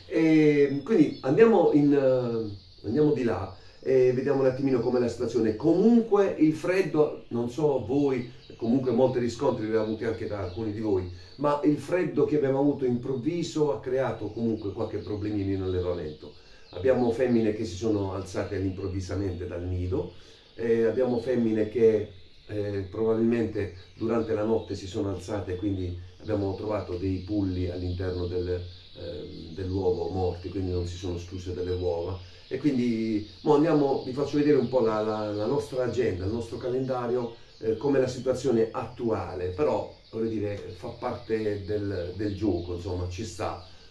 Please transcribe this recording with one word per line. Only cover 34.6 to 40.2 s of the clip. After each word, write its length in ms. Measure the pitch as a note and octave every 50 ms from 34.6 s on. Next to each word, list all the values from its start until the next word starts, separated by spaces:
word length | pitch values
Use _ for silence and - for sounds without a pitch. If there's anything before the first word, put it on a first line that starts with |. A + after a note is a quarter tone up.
| A#2+ A#2
po' 120 | B2+ B2+
la, 200 | A#2 A2 G#2+ G#2+
la, 300 | G#2+ G#2+ G#2+ G#2+ G#2+ G#2+
la 140 | G#2 G#2 G#2+ A2+
nostra 380 | C#3 D3 - - C3+ B2+ B2+
agenda, 400 | A#2 G#2 A#2+ A#2+ G#2 F#2 F2+ F#2
il 60 | G2
nostro 260 | A2 A#2 A#2 - - -
calendario, 800 | B2+ B2 B2 C3 C3+ C3 C3 - - - B2 B2+ B2 A2+ - - - - - -
eh, 160 | - A2 G#2+ G#2+
come 220 | - C#3 C3+ C3
la 80 | B2+ B2+
situazione 640 | - - B2 B2+ B2+ B2 - C3+ A#2 A2+ A2 -
attuale, 800 | - C3 - - - - B2 A2+ G#2+ G2+ F#2 F2+ F2+ F#2 F2+ F#2
però, 440 | F#2 - D3+ C3+ A2+ G2+ - - - - - -
voglio 200 | - A2+